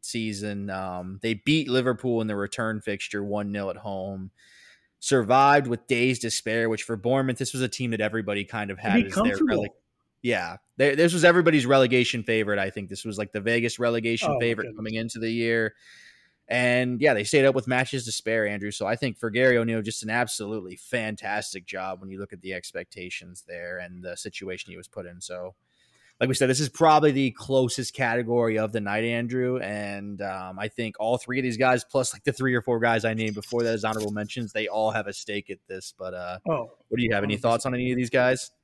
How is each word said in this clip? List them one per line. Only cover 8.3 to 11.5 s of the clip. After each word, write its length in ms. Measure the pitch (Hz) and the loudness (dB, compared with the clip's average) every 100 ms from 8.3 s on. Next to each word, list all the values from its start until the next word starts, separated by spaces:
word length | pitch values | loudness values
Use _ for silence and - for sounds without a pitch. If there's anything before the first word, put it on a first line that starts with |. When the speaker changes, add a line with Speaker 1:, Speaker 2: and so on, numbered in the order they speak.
| 101 | -4
Speaker 1:
kind 260 | 101 113 101 | -4 -6 -6
of 60 | 95 | -6
Speaker 2:
To 60 | |
Speaker 1:
had 120 | 110 104 | 0 2
Speaker 2:
be 100 | 98 | 2
Speaker 1:
as 60 | |
their 100 | 92 | 0
Speaker 2:
comfortable. 400 | 214 98 202 107 | 0 2 2 2
Speaker 1:
rele-, 40 | 104 _ _ _ _ _ | -2 _ _ _ _ _
yeah, 360 | 123 107 87 87 _ - | -2 0 -2 -10 _ 2
they, 200 | 139 139 | 2 6
this 180 | 170 | 4
was 100 | 175 | 6
everybody's 420 | 175 175 165 | 6 8 6